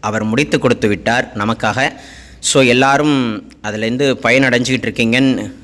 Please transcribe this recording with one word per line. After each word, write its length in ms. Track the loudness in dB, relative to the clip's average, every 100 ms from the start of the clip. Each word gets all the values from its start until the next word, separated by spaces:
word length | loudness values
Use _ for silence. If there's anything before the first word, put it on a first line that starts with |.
| -4
அவர் 160 | -4 -2
முடித்து 280 | -2 0 0
கொடுத்து 260 | 0 0 0
விட்டார் 340 | -2 0 -2 -2 -4
நமக்காக. 380 | -4 -2 -2 -2 -4 -4 -20 -20 -20 -10 0
So 120 | 2 4
எல்லாரும் 420 | 4 4 2 2 0 -2 -6 -10 -12 -10
அதுலேருந்து 380 | -4 -4 0 0 0
பயனடைஞ்சிக்கிட்டு 640 | 2 2 4 2 0 -2 -4
இருக்கீங்கன்னு 560 | -2 0 2 2 0 -6 -14